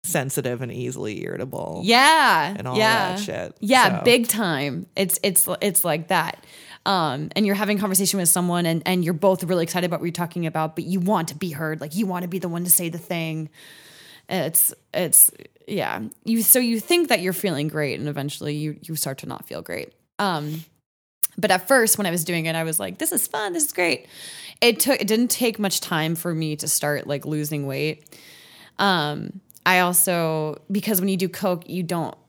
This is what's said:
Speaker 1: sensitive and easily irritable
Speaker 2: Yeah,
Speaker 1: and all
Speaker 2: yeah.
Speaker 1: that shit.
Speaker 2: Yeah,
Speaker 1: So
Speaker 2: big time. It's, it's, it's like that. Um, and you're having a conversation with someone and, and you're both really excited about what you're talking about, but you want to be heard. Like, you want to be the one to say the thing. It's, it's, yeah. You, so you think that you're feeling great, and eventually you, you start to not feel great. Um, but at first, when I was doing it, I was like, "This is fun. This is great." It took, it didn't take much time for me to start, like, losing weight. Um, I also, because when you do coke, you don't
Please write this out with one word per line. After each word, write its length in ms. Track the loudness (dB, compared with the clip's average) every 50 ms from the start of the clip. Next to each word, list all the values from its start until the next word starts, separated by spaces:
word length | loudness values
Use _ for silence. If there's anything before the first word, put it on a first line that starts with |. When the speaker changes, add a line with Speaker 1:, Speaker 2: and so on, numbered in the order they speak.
| -6
Speaker 1:
sensitive 580 | -2 -2 -2 -2 -2 -4 -4 -4 -4 -4 -4
and 100 | -6 -8
easily 500 | -8 -8 -8 -8 -8 -8 -8 -8 -6 -8
irritable 600 | -8 -8 -6 -8 -8 -8 -8 -8 -8 -8 -8 -4 2
Speaker 2:
Yeah, 680 | 4 6 6 8 8 6 6 6 6 4 4 2 0 -4
Speaker 1:
and 100 | -6 -6
all 100 | -2 0
Speaker 2:
yeah. 400 | 2 2 4 4 2 0 0 -2
Speaker 1:
that 40 | -4
shit. 360 | -6 -6 -6 -8 -8 -10 -10 _
Speaker 2:
Yeah, 380 | 0 2 4 6 6 4 4 2
Speaker 1:
So 60 | 4
Speaker 2:
big 240 | 4 4 4 4 0
time. 580 | 0 0 0 0 0 0 -2 -2 -4 -6 -10 _ _
It's, 220 | -2 -2 0 0 0
it's, 240 | 0 0 2 2 0 0 -2 -2
it's 240 | -2 0 0 2 0
like 240 | 2 -2 -2 0 0
that. 360 | 0 0 0 0 -6 -12 -16 -20 -20 -20 -20 -20 -20 -6 _
Um, 440 | 0 2 2 2 0 0 -2 -6 -4 0
and 80 | 2 2
you're 100 | 2 2
having 220 | 2 2 0 2 2
a 20 |
conversation 380 | 0 2 2 2 2 2 0 2
with 100 | 2 2
someone 360 | 2 2 2 2 2 2 2
and, 180 | 2 0 0 0
and 180 | 0 0 2 2
you're 80 | 0 0
both 300 | 4 4 4 4 4 0
really 200 | -2 0 0 0
excited 220 | 0 0 -2 0
about 140 | 0 -2 -2
what 60 | -4
you're 60 | -4
talking 340 | -4 -4 -6 -6 -4 -4 -4
about, 280 | -2 -2 -2 -2 -2 -4
but 100 | -6 -4
you 160 | -2 -2 0
want 280 | 2 2 2 2 0 -2
to 60 | -4
be 160 | -6 -6 -6
heard. 300 | -4 -4 -4 -4 -4 -6
Like, 140 | -8 -6 -4
you 120 | -2 -2
want 160 | -2 -2 -4
to 60 | -6 -4
be 100 | -6 -4
the 100 | -4 -4
one 160 | -4 -4 0
to 60 | 2
say 180 | 2 2 2 -2
the 100 | -4 -6
thing. 520 | -6 -4 -4 -2 -2 -4 -4 -6 -8 -10 _ -20 -20 -20 -20 -20 -20 -20 -20 -20 -20 -20 -20 -20 _ -4
It's, 420 | -2 -2 -2 0 2 0 0 0 -2 _ _ _
it's, 380 | -4 -2 0 2 4 6 4 4 2 -4 -20 -20 _ _ _
yeah. 340 | -6 -4 -2 -2 -2 -4 -6 -8 -10 -12 _ _
You, 180 | 0 0 2
so 160 | 4 4 4 4
you 220 | 4 2 0 -2
think 280 | 2 2 2 2 4 2
that 120 | 2 2
you're 120 | 2 -2
feeling 360 | -2 0 0 0 0 0 -2 -2
great, 300 | -2 -2 -2 -2 -2 -4
and 100 | -6 -6
eventually 460 | -4 -4 -6 -6 -6 -6 -6 -4 -4
you, 220 | -4 -4 -6 -6 -8
you 120 | -10 -8 -6
start 240 | -4 -4 -4 -6 -8
to 80 | -10
not 200 | -12 -12 -12 -12
feel 160 | -10 -10 -10
great. 300 | -8 -8 -8 -8 -8 -10 _ _ _ _ _ -2
Um, 460 | -2 0 0 -2 -4 -6 -8 -8 -12 _ _ _ _ _ _ _ _ _ _ _ -6 -4 _ -2
but 120 | 4 4
at 160 | 4 4 4 4
first, 280 | 4 6 6 4 2 0
when 80 | 0
I 40 | 0
was 140 | 0 -2 -2
doing 200 | -2 -2 -2 -2
it, 80 | -2 -2
I 80 | -2 -2
was 140 | -2 -4 -4
like, 180 | -4 -6 -6 -4
"This 120 | -4 -2
is 140 | -2 -2 -2
fun. 260 | -2 -4 -4 -4 -2 -2
This 100 | -2 -2
is 60 | -2
great." 340 | 0 0 2 2 0 -2 -4 -18 -20 -18 -18 -16 -16 -16 -16 -18 -2 _
It 200 | 4 4 4 4
took, 200 | 2 0 2 2
it 60 | 2
didn't 220 | 2 2 2 2 0
take 300 | 0 0 0 0 0 0
much 220 | -2 -2 -2 -2
time 340 | -2 0 0 0 2 0 -2
for 200 | -2 -2 -4 -2
me 220 | -2 -2 -2 -4
to 120 | -4 -4 -2
start, 380 | -2 0 0 0 -2 -2 -2
like, 180 | -4 -6 -6 -4
losing 420 | -4 -4 -4 -2 -2 -4 -4 -4
weight. 380 | -4 -4 -2 -2 -4 -4 -6 _ _ -20 -20 -20 -20 -20 -20 -20 -20 -20 -20 -20 -18 _ 0
Um, 640 | 2 4 4 4 2 0 -2 -6 -8 -10 -12 -14 _ _ -20 0 _
I 160 | 4 6 6
also, 800 | 6 4 4 2 2 2 2 2 2 0 0 -2 -2 -4 -6 -10 _ -4
because 300 | -4 -2 0 2 2 2
when 80 | 2 2
you 80 | 0
do 120 | 0 0 -2
coke, 400 | -4 -2 0 0 0 -2 -4 -8
you 140 | -6 -6
don't 320 | -4 -2 -2 -2 -4 -6 -8 _ _